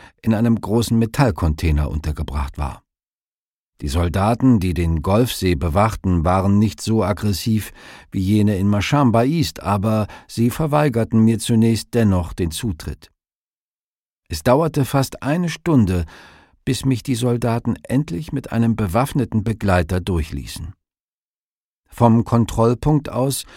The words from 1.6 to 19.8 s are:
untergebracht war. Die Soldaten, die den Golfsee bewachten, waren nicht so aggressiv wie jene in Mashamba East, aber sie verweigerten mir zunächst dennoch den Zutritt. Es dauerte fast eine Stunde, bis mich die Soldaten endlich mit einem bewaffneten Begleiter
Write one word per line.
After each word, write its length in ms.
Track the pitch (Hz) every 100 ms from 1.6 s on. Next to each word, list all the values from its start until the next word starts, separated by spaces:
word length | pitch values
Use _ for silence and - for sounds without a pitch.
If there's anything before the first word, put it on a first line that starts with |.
| 85 76 71
untergebracht 680 | - 76 71 - 69 69 -
war. 240 | 73 - _ _ _ _ _ _ _ _ _ _
Die 80 | 73
Soldaten, 720 | 82 87 95 101 117 131 113
die 140 | 92
den 260 | 87 82 82
Golfsee 540 | 85 104 123 - 92
bewachten, 680 | 80 82 76 107 - 98 87
waren 360 | 80 92 95 101
nicht 240 | 107 -
so 200 | - 110
aggressiv 680 | 95 98 107 90 117 107 - - - - -
wie 100 | -
jene 380 | 95 107 104 98
in 100 | 101
Mashamba 560 | 104 - 147 131 113
East, 380 | 127 170 131 -
aber 440 | - 101 107 110 104 - -
sie 220 | - 117
verweigerten 720 | - 156 147 151 117 110 113
mir 180 | 110 113
zunächst 560 | - 117 113 110 -
dennoch 400 | 120 110 92 85
den 160 | - 87
Zutritt. 600 | - 117 80 - - - _ _ _ _ _ _ _ _ _ _ _ _
Es 140 | 80
dauerte 420 | 127 131 165 -
fast 380 | 127 139 127 -
eine 260 | 131 165 170
Stunde, 560 | 156 175 143 95 90 82 - - - _ _ -
bis 180 | 127
mich 180 | 135 123
die 120 | -
Soldaten 640 | 117 123 120 120 101 - -
endlich 480 | - 127 156 170 156
mit 200 | 139 -
einem 240 | 117 117 107
bewaffneten 680 | 104 104 139 151 113 107
Begleiter 560 | 107 104 101 90